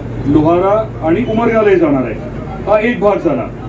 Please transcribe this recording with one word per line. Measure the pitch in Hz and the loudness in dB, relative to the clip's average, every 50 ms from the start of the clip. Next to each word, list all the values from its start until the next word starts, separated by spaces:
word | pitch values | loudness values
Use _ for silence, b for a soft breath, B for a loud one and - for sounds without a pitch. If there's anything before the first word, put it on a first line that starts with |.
| - - - - - | -6 -8 -8 -4 -2
लोहारा | 139 147 156 151 160 175 175 190 196 208 220 214 - - - 156 | 0 2 2 4 4 2 2 2 2 2 2 0 -2 -6 -4 -2
आणि | 160 175 214 240 226 | 0 0 0 0 0
उमरग्यालाही | 214 220 240 233 226 220 214 208 190 | 0 0 0 2 2 2 4 4 4
जाणार | 170 165 147 - 131 | 4 4 2 2 0
आहे. | 123 113 110 - - - - - - - - - - - | -2 -4 -6 -8 -10 -10 -10 -10 -10 -10 -10 -8 -2 0
हा | 208 214 | 2 2
एक | 214 247 240 180 | 2 0 0 0
भाग | 196 208 196 - - | 2 0 2 2 0
झाला. | 165 139 - - - - - - | 0 0 -2 -4 -6 -10 -12 -12